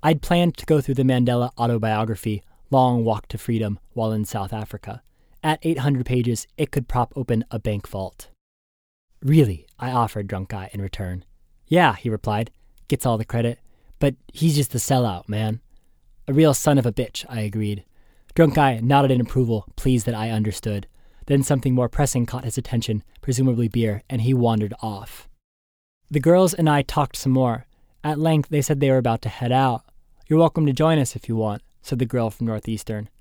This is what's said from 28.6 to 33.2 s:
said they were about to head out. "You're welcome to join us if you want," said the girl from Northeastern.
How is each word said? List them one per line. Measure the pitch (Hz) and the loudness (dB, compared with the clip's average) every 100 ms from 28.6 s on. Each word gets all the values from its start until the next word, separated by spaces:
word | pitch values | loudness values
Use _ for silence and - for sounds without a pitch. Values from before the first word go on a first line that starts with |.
said | 135 143 | 0 0
they | 139 | 2
were | 131 | 2
about | 123 113 | 2 -2
to | 113 | -4
head | - 120 | -6 0
out. | 127 135 117 _ - _ _ - | 2 2 0 _ -20 _ _ 0
"You're | 156 | 4
welcome | 165 - 151 | 4 4 0
to | |
join | 131 160 160 | 2 2 2
us | 127 117 | 0 -4
if | - | -6
you | 113 | -4
want," | 110 104 _ _ | -2 -4 _ _
said | - 127 | -8 -4
the | 123 | -2
girl | 127 113 | -2 -2
from | - 117 | -4 -4
Northeastern. | 107 107 110 - 110 104 _ | -4 -6 -8 -6 -8 -10 _